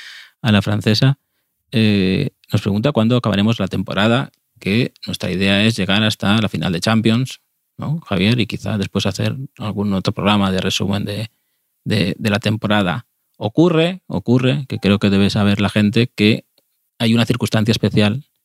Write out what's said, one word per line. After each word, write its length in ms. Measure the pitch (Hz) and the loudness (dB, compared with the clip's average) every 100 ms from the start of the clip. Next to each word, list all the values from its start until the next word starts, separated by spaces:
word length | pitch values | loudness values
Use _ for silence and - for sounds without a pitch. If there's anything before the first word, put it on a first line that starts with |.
| - - - _ | -20 -20 -20 _
a 100 | 117 | 0
la 120 | 104 | 2
francesa. 560 | 107 104 110 101 135 139 _ _ _ _ _ | 2 0 0 4 2 2 _ _ _ _ _
Eh, 600 | 113 110 101 92 95 98 - - | 0 2 2 2 0 -2 -8 -4
nos 100 | 107 | -2
pregunta 280 | 104 101 139 | 0 0 0
cuándo 240 | 113 110 123 | 2 2 2
acabaremos 440 | 113 98 107 113 | 2 2 2 0
la 80 | 95 | -2
temporada, 640 | 95 92 95 110 120 - _ _ - | -4 -4 0 2 2 -2 _ _ -8
que 340 | 92 110 - _ - | -2 -2 -2 _ -10
nuestra 240 | 90 92 | -6 -4
idea 340 | 90 98 101 | -2 0 2
es 120 | 110 113 | 2 0
llegar 260 | 92 101 | 0 0
hasta 380 | 107 - 98 110 | 0 -2 0 0
la 80 | 101 | 0
final 240 | - 85 | -2 -4
de 80 | 87 | -2
Champions, 600 | 110 110 110 113 131 - _ _ _ - | 0 2 2 0 -2 -8 _ _ _ -10
¿no, 220 | 139 165 | -6 -6
Javier? 400 | - 95 101 123 | -4 0 2 0
Y 60 | - | -2
quizá 300 | 101 101 104 | -6 -4 -4
después 280 | 92 101 98 | -4 -4 -4
hacer 300 | - 110 135 135 - | -2 -4 -4 -10 -10
algún 340 | 107 101 104 | -8 -4 -2
otro 200 | 95 98 | -2 -2
programa 380 | - 95 104 98 | -2 0 0 0
de 100 | 95 | -2
resumen 440 | 95 - 95 101 | -2 -2 -2 -4
de, 260 | - 101 113 _ _ _ _ _ | -4 -6 -10 _ _ _ _ _
de, 320 | - 107 90 - | -4 -2 -2 -2
de 120 | 110 | -2
la 80 | 101 | -2
temporada. 640 | 107 110 101 104 95 85 - _ _ - | -2 -2 0 0 0 -4 -10 _ _ -8
Ocurre, 640 | 104 - 175 160 170 185 - | -2 2 2 4 0 -4 -8
ocurre, 600 | 90 113 127 127 147 131 | -6 0 2 2 -2 -4
que 100 | 98 | -2
creo 200 | 98 101 | 2 2
que 120 | 101 | 2
debe 200 | 98 98 | 2 2
saber 300 | 110 101 101 | 2 0 0
la 80 | 101 | 0
gente, 400 | 107 104 113 117 | 2 2 2 0
que 300 | - 104 123 - _ _ _ _ - | 2 2 2 -4 _ _ _ _ -4
hay 160 | 117 | 0
una 100 | 117 113 | 2 2
circunstancia 460 | - 110 110 107 | 0 0 0 2
especial, 520 | 104 104 107 104 131 - _ | 2 0 2 2 0 -8 _